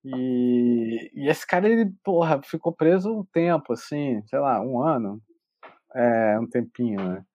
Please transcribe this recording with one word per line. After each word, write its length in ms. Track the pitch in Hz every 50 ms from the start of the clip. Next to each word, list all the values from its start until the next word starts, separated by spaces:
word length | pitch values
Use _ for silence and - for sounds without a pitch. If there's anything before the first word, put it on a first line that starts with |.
| -
E, 1040 | 135 131 127 127 127 127 123 123 123 123 123 120 120 120 117 113 113 113 113 - - -
e 140 | 143 139 143
esse 180 | 156 - -
cara, 220 | - 190 180 196 214
ele, 220 | 233 226 226 196 190 _ _
porra, 360 | 202 185 170 165 160 156 135
ficou 300 | - - - 160 - -
preso 380 | 170 - 160 160 180 190 185 214 226 214
um 40 | 190 _
tempo, 400 | _ 170 170 175 170 156 - -
assim, 500 | 120 - - - 147 147 147 139 120 104 104 _
sei 100 | - 139
lá, 220 | 143 139 123 104
um 180 | 104 131 143 117
ano. 380 | 139 165 151 123 113 101 101 113 107 _ _ _ _ _ _ _ - - - _ _ _ -
É, 440 | 131 120 120 117 113 113 107 104 110
um 80 | 117 120
tempinho, 540 | - 123 117 120 _ - 123 117 104 98
né? 220 | 95 90 92 98 - _ _